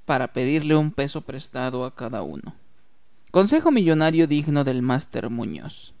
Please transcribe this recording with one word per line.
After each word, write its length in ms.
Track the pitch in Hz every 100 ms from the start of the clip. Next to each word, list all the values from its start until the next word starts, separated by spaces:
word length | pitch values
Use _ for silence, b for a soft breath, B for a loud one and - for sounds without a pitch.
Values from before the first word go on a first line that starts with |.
para 300 | - 139 131
pedirle 420 | - 131 156 151 156
un 140 | 151
peso 320 | - 139 156
prestado 640 | - 135 - 127 127 127 127
a 80 |
cada 260 | - 117 110
uno. 340 | 76 71 - - - - - - - - -
Consejo 400 | 175 202 302 330
millonario 560 | 262 170 160 156 160 160
digno 380 | 147 151 147
del 180 | 135 131
Máster 480 | 123 127 - 117 113
Muñoz. 640 | 117 107 76 - - - -